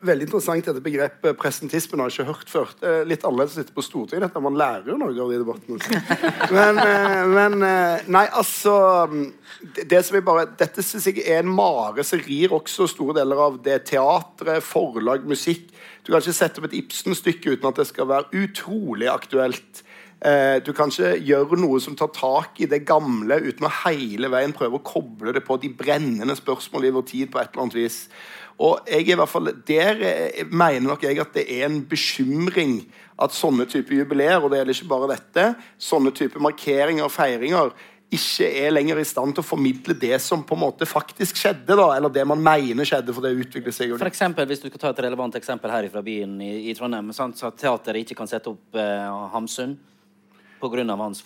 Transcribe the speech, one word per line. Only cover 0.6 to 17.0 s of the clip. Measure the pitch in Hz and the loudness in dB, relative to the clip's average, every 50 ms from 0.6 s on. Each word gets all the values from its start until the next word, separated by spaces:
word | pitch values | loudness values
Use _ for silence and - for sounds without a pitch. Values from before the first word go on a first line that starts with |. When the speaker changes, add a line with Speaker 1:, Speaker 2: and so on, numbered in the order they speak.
Speaker 1:
dette | 170 170 147 131 | -2 -2 -4 -4
begrepet | 135 160 147 135 143 143 - _ - 156 143 | -4 -4 -2 0 -2 -2 -2 _ 0 0 0
presentisme, | - - 143 127 - - 139 151 165 160 - - 147 | 0 -2 -4 -4 -4 -6 -4 -4 -4 -4 -2 -4 -2
har | 131 | -2
jeg | 123 - - | -2 -2 -4
ikke | 131 135 | -6 -6
hørt | 156 - - - | -6 -10 -10 -4
før. | - 165 123 - - - | -2 -2 -2 -2 -6 -4
Det | - 180 165 160 | -2 0 2 2
er | 160 165 | 2 0
litt | 165 - - | -2 -2 0
annerledes | - 131 120 139 147 151 | 0 0 2 0 0 -2
å | 165 | -8
sitte | 143 - - | -10 -8 -6
på | - | -8
Stortinget, | 175 - - - 110 101 - 180 202 180 | -8 -6 -6 -8 -6 -4 -4 -4 -4 -4
dette | - 160 139 | -4 -2 -2
man | 139 139 | -2 0
lærer | 147 151 135 117 98 95 123 | 2 2 0 0 -4 -6 -6
jo | 196 285 | -4 -4
noe | 294 165 | -2 -4
av | 123 120 123 123 | -2 -2 -2 -2
de | 123 120 | -2 -2
debattene. | 120 113 113 107 - - 120 104 - - 123 151 - - 170 - - 330 - - - - 185 | -2 -4 -6 -8 -8 -10 -10 -8 -4 -4 -4 -4 -2 -2 -2 0 0 -2 0 0 0 2 6
Men, | 190 208 208 208 208 | 6 6 6 6 6
eh, | - 208 202 202 202 196 196 190 185 185 | 4 4 4 4 4 2 2 2 4 4
men, | 190 202 202 208 208 202 196 | 6 6 6 4 4 2 2
eh, | 190 190 185 180 170 170 165 - 196 180 | 2 4 4 4 2 2 0 0 4 6
nei, | 190 208 208 | 6 6 6
altså, | - 247 208 - - - - 208 208 202 196 185 185 175 170 160 151 151 143 135 - - _ - - - - 165 - | 4 0 -2 -2 -2 0 2 4 6 8 8 8 8 6 4 2 0 -2 -4 -4 -8 -16 _ -20 -20 -20 -18 -14 -10
det, | - 143 139 | -6 0 4
det | - 180 170 | 4 4 4
som | - 190 | 4 0
jeg | 196 185 180 | 0 2 4
bare, | 165 165 165 - - - | 2 2 2 0 0 -2
dette | 175 - - - 185 | -2 -2 -2 -6 -6
synes | - - 214 170 190 | -6 -4 -2 -2 -2
jeg | 190 - - | -2 0 0
er | 165 160 165 | 2 2 2
en | 175 180 | 2 2
mare | 185 190 202 180 156 123 110 107 107 127 147 | 2 2 2 2 2 0 -2 -4 -4 -4 -4
som | - - 170 | -2 -2 -2
rir | 143 - 139 143 175 185 165 | -2 -2 -2 0 2 2 2
også | 156 156 - - - 185 170 | 0 -2 -4 -2 0 0 0
store | - - 156 135 151 156 | 0 -2 -4 -2 0 0
deler | 139 135 139 139 | 2 2 2 2
av | 147 147 135 127 120 | 2 2 0 0 -2
det | 139 139 127 - - | 0 0 0 -2 0
teatret, | 147 135 131 143 170 175 165 - _ - 160 160 160 160 | 0 2 4 4 4 2 0 -4 _ -8 -4 -2 -2 -2
forlag, | 156 - - 165 165 147 117 113 107 117 131 139 135 | -2 -2 -2 -2 0 0 -2 -2 -2 0 0 -2 -2
musikk. | 143 147 135 - 170 170 170 - - - - - - - - - | -4 -4 -2 0 -2 -2 -2 -4 -20 -20 -20 -20 -20 -20 -14 -4
Du | - | 2
kan | 165 160 | 2 2
ikke | - 170 170 - | 2 2 0 0
sette | 185 156 - - | 0 0 0 -4
opp | 160 151 | -10 -8
et | - - | -6 -6
Ibsen-stykke | - - - - | -8 -8 -8 -6